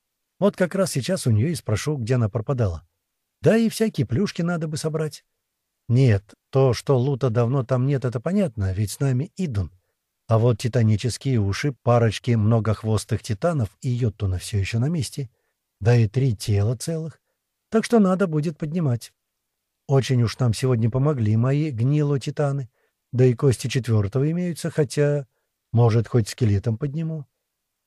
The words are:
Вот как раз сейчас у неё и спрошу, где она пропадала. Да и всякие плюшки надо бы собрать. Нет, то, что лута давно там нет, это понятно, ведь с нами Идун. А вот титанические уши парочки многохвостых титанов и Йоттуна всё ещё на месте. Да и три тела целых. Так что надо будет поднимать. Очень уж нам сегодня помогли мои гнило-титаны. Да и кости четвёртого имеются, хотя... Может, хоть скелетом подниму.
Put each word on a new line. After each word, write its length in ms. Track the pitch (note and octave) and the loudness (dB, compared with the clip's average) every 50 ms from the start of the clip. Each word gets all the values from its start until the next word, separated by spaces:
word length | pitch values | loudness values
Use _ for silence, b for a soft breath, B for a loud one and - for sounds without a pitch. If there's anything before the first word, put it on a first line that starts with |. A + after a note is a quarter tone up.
| _ _ _ _ _ _ _ - | _ _ _ _ _ _ _ 0
Вот 180 | F3+ G3+ - | 0 0 2
как 180 | - F#3+ D#3 - | 0 -4 -2 0
раз 180 | F#3+ F#3+ - - | -2 -2 -2 -2
сейчас 340 | C#3 A#2 - F#3+ E3+ - | -4 -4 -4 -4 -2 0
у 40 | B2+ | 0
неё 180 | A2 G#2 A#2 E3+ | 2 2 2 0
и 60 | E3+ | -2
спрошу, 400 | - - - G#2+ G2+ - D3 D#3 | -4 -4 -4 -4 -2 -2 -4 -4
где 180 | C#3 A2+ G#2 C3 | -4 -2 -2 0
она 140 | B2 A#2 G2+ | 0 0 0
пропадала. 580 | - A2 G#2+ - C#3+ A#2+ A#2 F#2+ E2+ D#2 - _ _ _ _ _ _ _ _ _ _ _ - | -2 -4 -4 -4 -2 -2 -2 -2 -2 -6 -12 _ _ _ _ _ _ _ _ _ _ _ 2
Да 140 | D#3 G#3 | 2 4
и 120 | A3+ A#3 G#3+ | 4 2 0
всякие 380 | - - A3 A3 - - C3 | 0 -2 -4 -4 -2 -2 -4
плюшки 360 | - A2+ D3 G#3 - - - E3+ | -2 0 -2 -2 -2 -2 -4 -4
надо 260 | E3+ F3 E3 E3 D#3 | -4 -2 -4 -4 -6
бы 80 | D#3 | -6
собрать. 480 | C#3+ - D#3+ D3+ D#3 D#3 D3+ - - _ _ _ _ _ _ _ _ _ _ _ _ _ - | -6 -6 -4 -4 -4 -6 -6 -8 -12 _ _ _ _ _ _ _ _ _ _ _ _ _ 0
Нет, 460 | A#2 B2+ C3+ B2 G#2 D#2+ - _ - _ _ _ | 2 4 4 4 4 2 0 _ -20 _ _ _
то, 220 | - C3+ C3+ C3 A2 | 0 2 2 2 2
что 240 | - - - C#3 B2 | 0 0 0 0 2
лута 320 | A#2+ C#3+ C#3+ A#2+ - A#2+ | 2 0 -2 0 -2 0
давно 340 | G#2+ A#2+ A#2+ A#2 C3+ C#3 A#2+ | 0 2 0 0 0 -2 -2
там 220 | - C3 B2 B2 | -2 -2 0 0
нет, 180 | C#3 C#3+ B2+ - | 0 -2 -2 -2
это 160 | B2+ A#2 A#2 | -4 -6 -4
понятно, 520 | - D#3+ F#3 G#3 G3 D3+ - G#2+ G2 F#2+ F2+ | -6 -2 0 0 -2 -2 -2 -4 -4 -2 -2
ведь 200 | G2 G#2+ G2 - | -2 -2 -4 -2
с 80 | - | -2
нами 320 | C#3+ C3+ B2+ B2 D3+ G#3 _ | -2 0 0 0 -2 -6 _
Идун. 360 | - F#3 D#3 A2+ G2+ F2+ D2 _ _ _ _ _ _ _ _ _ _ _ | -8 -6 -4 -4 -4 -6 -6 _ _ _ _ _ _ _ _ _ _ _
А 120 | - A2 A2 | 0 2 4
вот 200 | A2+ B2+ A#2 - | 4 4 2 2
титанические 800 | - A2+ - B2+ A2 G#2+ A2 G2 - A#2+ - - - C#3 C3 A2+ | -2 -2 0 2 4 4 2 2 0 -2 -6 -4 -4 -2 0 0
уши 340 | G2+ G2 G2 - - D3 C3 _ - | 0 0 -2 -2 -4 -4 -4 _ 0
парочки 500 | A2+ A#2+ A#2+ A#2 A2 F#2+ - - B2 A#2+ | 2 4 4 4 2 0 -2 -2 0 0
многохвостых 880 | A2+ G#2 G#2+ A#2 A2+ G#2 A2 G#2 - - A2 A2 G2+ - - A#2 G2 - | 2 4 4 2 2 2 0 -2 -2 -2 -2 -2 -2 -2 -2 -6 -6 -4
титанов 480 | - A2 - - E3+ E3+ C#3+ A2 - _ _ | -4 -6 -2 -2 -2 0 0 -2 -4 _ _
и 80 | - C3+ | -6 -4
Йоттуна 500 | B2 A#2+ B2+ A2+ - - G#2 F#2+ F#2 F2 | -2 0 -2 -2 -2 -2 -4 -2 -2 -4
всё 200 | - - - G2+ | -6 -4 -2 -2
ещё 200 | F#2+ - - A#2 | -2 -2 -2 -2
на 100 | B2 D3 | -2 0
месте. 420 | F3 E3 C#3 - - - C#3 - _ _ _ _ _ _ _ _ _ - | 0 -2 -4 -6 -6 -10 -12 -12 _ _ _ _ _ _ _ _ _ -2
Да 160 | G2 A2 A#2+ | 2 4 4
и 100 | A#2+ A2+ | 4 4
три 300 | G#2 - B2+ C3+ C3+ G#2 | 2 0 0 0 0 -2
тела 400 | - - - G#2 G2+ G2+ A2 B2+ | -2 -2 -2 0 0 0 0 -2
целых. 440 | A#2 - - E3 D#3+ D#3+ D#3+ - _ _ _ _ _ _ _ _ _ _ _ | -4 -6 -6 -6 -6 -8 -10 -12 _ _ _ _ _ _ _ _ _ _ _
Так 140 | - A3+ G#3 | -2 -2 0
что 140 | - A#3 A3+ | 2 4 4
надо 280 | G3+ F3+ F#3+ F3 G3 | 4 4 4 2 0
будет 320 | E3+ D#3 D3+ D3 F3 D3+ - | 0 0 -2 -2 -2 -6 -6
поднимать. 540 | E3+ D3+ D#3 F#3 E3 C#3 A#2+ A2+ - - _ _ _ _ _ _ _ _ _ _ _ _ _ _ _ | -8 -6 -4 -2 0 0 0 -2 -4 -10 _ _ _ _ _ _ _ _ _ _ _ _ _ _ _
Очень 360 | - C#3 C3+ A2+ - C3 A#2+ A#2+ | 2 2 2 2 2 2 2 2
уж 160 | G#2+ - - | 0 0 0
нам 140 | C3 A#2+ G#2 | 0 0 0
сегодня 380 | - - C3 B2+ A2+ A2+ A2+ | 0 0 0 0 2 0 0
помогли 460 | G#2 C3 C3+ D3+ D#3 B2+ A2 G#2 A2 | 0 0 0 0 0 0 0 2 2
мои 340 | A2+ A#2+ C3 C#3 D3 D#3 D#3 | 2 2 2 0 0 -2 -2
гнило-титаны. 1000 | B2+ G#2 A#2+ C3+ D3 D3+ D3 C#3+ C#3+ C3+ - D3+ C#3+ - D3 C#3 C#3 C#3+ C3 - _ _ _ _ _ _ _ _ | -2 -2 0 0 2 2 2 0 0 -2 -4 -6 -4 -2 -2 -2 -2 -4 -8 -10 _ _ _ _ _ _ _ _
Да 140 | - A#2 C3 | 0 4 4
и 100 | B2+ A#2+ | 4 4
кости 340 | A2+ C#3+ C#3 A2+ - - B2 | 4 2 2 2 2 -2 -4
четвёртого 600 | - C#3 A#2 - A2+ G#2+ G2+ G2 - C3 C#3 D#3 | -4 -4 -2 2 2 2 2 0 0 0 0 0
имеются, 400 | E3 F3 F3+ F3 D#3+ - - E3 | 0 -2 -2 -4 -6 -6 -8 -6
хотя... 560 | - - D3+ - - D3 D3 C#3+ D3 D3 C3+ _ _ _ _ _ _ _ _ _ - | -2 -2 -2 -2 0 0 0 0 0 -2 -4 _ _ _ _ _ _ _ _ _ 2
Может, 360 | A2+ A#2+ A#2 G#2+ A#2+ G#2+ - | 4 4 4 4 2 0 2
хоть 200 | - B2 G#2+ - | 0 0 0 0
скелетом 480 | - - B2 G#2+ G2+ G2 - A#2+ A2 | -2 -2 0 2 2 2 0 -2 -4
подниму. 500 | A2 D3+ C#3+ C3+ E3 E3 D#3+ D#3+ D#3 C#3+ _ _ _ _ _ _ _ _ _ _ _ _ | -4 -4 -6 -6 -6 -6 -6 -6 -8 -10 _ _ _ _ _ _ _ _ _ _ _ _